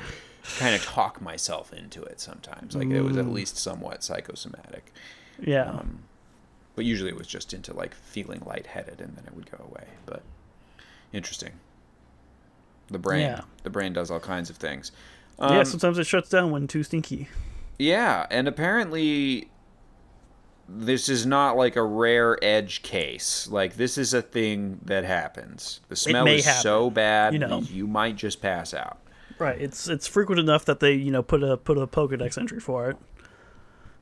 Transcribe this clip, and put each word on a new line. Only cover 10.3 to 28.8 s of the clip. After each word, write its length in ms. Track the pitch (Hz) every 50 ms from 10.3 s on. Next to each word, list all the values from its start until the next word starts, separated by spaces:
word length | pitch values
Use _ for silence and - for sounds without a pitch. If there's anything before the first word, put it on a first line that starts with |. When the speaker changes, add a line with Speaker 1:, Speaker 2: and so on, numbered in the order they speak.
| - - - - - - - _ _ - - - - - - _
Speaker 1:
interesting. 380 | - 98 - - - - - - - - - _ _ _ _ _ _ _ _ _ _ _ _ _ _ _ _ _ _ _ _ _ _ _ _ -
The 100 | 101 90
brain. 240 | 82 95 95 -
Speaker 2:
Yeah. 180 | 147 135 120 - - - - - -
Speaker 1:
The 60 | 92
brain 220 | 98 101 98 92
does 180 | 90 90 87 82
all 100 | 85 82
kinds 280 | - 98 92 90 87 82
of 60 | 80
things. 360 | - 82 76 69 69 - - - - - - - - - - - -
Speaker 2:
Yeah, 180 | - 139 139 139
Speaker 1:
Um, 60 | 135
Speaker 2:
sometimes 340 | - - 165 - 175 170 175
it 80 | 160
shuts 240 | - - 180 - -
down 220 | 190 185 180 165
when 160 | 151 143 143 139
too 140 | - 151 147
stinky. 440 | - 165 160 - - 135 - 139 - - - - - - - - - - -
Speaker 1:
Yeah, 480 | 139 151 180 220 240 196 101 85 - -
and 160 | 107 123 131
apparently 1040 | 143 127 147 160 180 208 240 214 165 156 160 156 151 147 143 139 135 127 110 - - - - _ _ _ _ - - - - - - - - - - - - - - _ _ _ -
this 400 | 92 110 113 120 131 127 - 139
is 180 | 135 117 113
not, 300 | 131 139 139 143 135 120
like, 180 | 127 127 120 -
a 60 | 120
rare 560 | 113 107 107 110 117 117 120 120 117 117 113 -
edge 400 | - 104 107 107 101 95 - -
case. 640 | - - - 92 78 67 64 - - - - - - 92
Like, 240 | 104 101 95 90 -
this 220 | 110 123 123 - 147
is 160 | 131 110 127
a 80 | 123
thing 560 | - - - 117 110 107 107 101 101 98 95 - -
that 200 | - 98 95 90
happens. 760 | 92 92 85 76 73 - - - - - - - - - - - -
The 60 | -
Speaker 2:
It 40 | -
Speaker 1:
smell 260 | - - 120 123 131
Speaker 2:
may 120 | 147 151
Speaker 1:
is 80 | 147 135
so 400 | 147 127 123 113 107 107 110 120
Speaker 2:
happen, 100 | 123 107
Speaker 1:
bad, 380 | 110 107 107 107 107 107 110 156
Speaker 2:
you 40 | 151
know. 180 | 135 117 120 120
Speaker 1:
you 260 | - - 90 92 101 107
might 280 | 107 107 107 117 107
just 240 | 104 110 104 - -
pass 320 | - 98 90 85 85 -
out. 260 | - 67